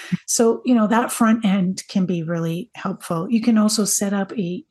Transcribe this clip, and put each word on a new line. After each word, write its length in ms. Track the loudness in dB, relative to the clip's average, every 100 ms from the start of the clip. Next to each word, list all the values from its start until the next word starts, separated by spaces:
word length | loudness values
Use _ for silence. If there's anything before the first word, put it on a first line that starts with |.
| -8 -8 -4
So, 340 | 2 2 2
you 100 | 2
know, 120 | 2 4
that 240 | 2 0
front 320 | 0 2 2
end 380 | 2 2 0 -4 -4
can 180 | -2 0
be 160 | -2
really 480 | -2 -4 -2 -4 -8
helpful. 540 | -10 -8 -8 -6 -6 0
You 100 | 0
can 180 | 2 4
also 260 | 4 2
set 280 | 0 0 -2
up 200 | -2 -4 -4
a 280 | -4 -6 -6